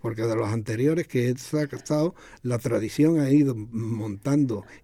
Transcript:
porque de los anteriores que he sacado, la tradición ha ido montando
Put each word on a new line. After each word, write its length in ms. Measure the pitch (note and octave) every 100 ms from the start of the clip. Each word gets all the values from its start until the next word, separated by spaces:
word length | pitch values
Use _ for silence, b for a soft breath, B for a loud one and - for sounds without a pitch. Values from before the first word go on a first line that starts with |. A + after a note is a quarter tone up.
porque 220 | A#2 A2
de 120 | A#2
los 140 | A2+ A2
anteriores 580 | A2+ G#2+ A2 C#3 E3 E3
que 220 | B2+ B2
he 60 | B2
sacado, 760 | - D3+ D3 B2 - D3+ E3 - b b
la 160 | B2 A#2+
tradición 640 | - A2+ G#2+ - D#3 E3
ha 100 | C#3
ido 240 | C#3+ C#3
montando 1080 | A2+ G#2+ A2+ A2+ A2+ G#2 G2+ C#3 C#3+ C3+ G#2 - b